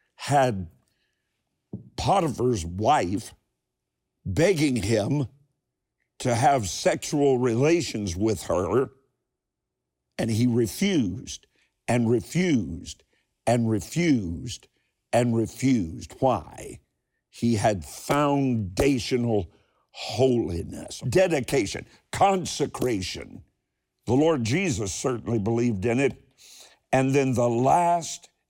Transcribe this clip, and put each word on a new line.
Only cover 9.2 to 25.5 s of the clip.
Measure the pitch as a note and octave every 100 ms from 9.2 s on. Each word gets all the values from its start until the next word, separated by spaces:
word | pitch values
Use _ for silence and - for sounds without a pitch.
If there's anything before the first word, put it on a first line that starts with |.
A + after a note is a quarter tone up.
| _ _ _ _ _ _ _ _ _ -
and | A2
he | A2 B2
refused | A#2 A2 - G3 F3 G#2 G#2+ - - _ _ _ _ -
and | A#2+ A2+
refused | A#2+ - E3 F#3 C3 D2+ E2 - - _ _ _ _ -
and | A#2+ A#2
refused | G#2+ - D#3+ F3 B2+ F2+ F2 B2+ - - _ _ _ _
and | A#2 A#2+ A2+
refused. | G#2+ - C3 B2 E2 G#2+ F#2 -
Why? | C3+ G#2+ D#2 - F2 - _ _ _ _ _
He | - A#2
had | A2+ A2 G2+
foundational | D2+ - - C#3+ D3 C#3+ C3+ A#2 F#2+ F#2+ C#3+ C3 - B2+ A#2+ G#2+ F2+ _ _ _ _
holiness, | - - G#2 C3 A#2+ D#2+ E2+ - - - - B2+
dedication, | C#3 F#3 D3+ A#2+ C#3 G2 - - _ _
consecration. | - G3 F#3+ D3 - D3+ - B2+ G#2 F2+ - G#1+ G1+ - _ _ _ _ _ -
The |
Lord | B2+ D#3 D#3
Jesus | A2 D3+ F#3+ G2+ G2+
certainly | - C#3+ A#2+ G2 A#2
believed | G2+